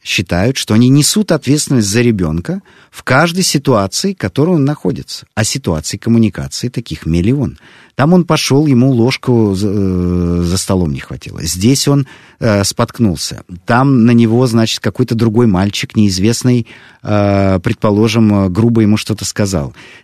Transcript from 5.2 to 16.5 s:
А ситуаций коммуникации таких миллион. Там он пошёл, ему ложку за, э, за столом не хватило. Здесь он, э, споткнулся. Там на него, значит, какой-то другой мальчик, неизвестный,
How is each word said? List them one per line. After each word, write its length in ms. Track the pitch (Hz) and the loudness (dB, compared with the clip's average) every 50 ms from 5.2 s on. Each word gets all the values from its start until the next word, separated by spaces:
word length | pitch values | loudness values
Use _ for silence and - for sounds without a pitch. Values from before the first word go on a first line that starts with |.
| - _ _ | -18 _ _
А 80 | - 110 | -6 -4
ситуаций 520 | - - 139 - 104 82 78 78 - - | -4 -4 -4 -4 -4 -4 -4 -4 -8 -10
коммуникации 720 | 101 - 113 117 117 113 101 - - 69 69 - - - 120 | -6 -2 0 2 2 2 2 0 -4 -10 -10 -8 -8 -8 -8
таких 360 | - 127 113 - 78 - - | -8 -10 -10 -10 -12 -8 -4
миллион. 500 | 80 80 87 87 110 135 147 123 76 62 - - - - - - _ _ | -2 -2 0 0 0 0 0 -2 -4 -6 -12 -18 -20 -20 -20 -20 _ _
Там 200 | - 131 160 185 | 0 2 4 4
он 100 | 180 165 | 4 4
пошёл, 420 | - 160 151 - - 131 139 156 | 2 0 -2 0 0 2 2 2
ему 240 | 151 135 117 127 135 | 4 2 4 4 4
ложку 640 | 131 117 113 131 131 - - 131 123 117 110 101 95 | 2 2 2 0 0 -2 -2 0 2 2 2 2 0
за, 140 | 92 104 101 | -2 -2 -2
э, 720 | 98 104 98 95 92 90 90 87 90 87 87 87 87 87 87 | -2 -2 -2 -2 0 0 0 0 0 0 0 0 0 -2 0
за 140 | 85 90 92 | -2 -2 -2
столом 340 | - - 98 92 90 76 | -2 -2 0 0 0 -2
не 60 | 69 65 | -4 -6
хватило. 420 | - - 65 64 - - 50 50 - | -10 -12 -14 -14 -14 -16 -12 -10 -8
Здесь 420 | 82 82 90 95 120 139 - - | -8 -4 0 2 2 2 2 2
он, 220 | 143 143 143 135 - - - - - _ _ | 0 0 0 0 -4 -8 -18 -20 -20 _ _
э, 240 | - 117 101 101 98 | -2 0 0 2 0
споткнулся. 800 | - - - 117 - - - 120 101 82 71 - - - - - - 90 87 - | -2 -2 -4 -4 -4 -2 -2 0 0 0 -2 -6 -10 -10 -12 -14 -16 -20 -10 -4
Там 420 | - 117 123 135 143 135 123 110 | -2 0 2 2 4 4 4 4
на 40 | 120 | 4
него, 320 | 117 117 117 110 113 123 131 123 | 4 4 4 4 2 2 2 2
значит, 320 | 113 113 113 110 - - | 2 0 0 0 -2 -4
какой-то 340 | - 110 - - 123 - 120 | -4 -4 -2 -2 -2 -2 0
другой 320 | 110 117 113 104 120 123 | 0 0 0 2 2 2
мальчик, 480 | 110 92 90 98 101 - - - - - | 2 2 2 0 -2 -2 -6 -8 -4 0
неизвестный, 720 | 113 104 101 92 92 95 113 117 - - 123 | 0 2 2 0 0 0 0 0 0 0 0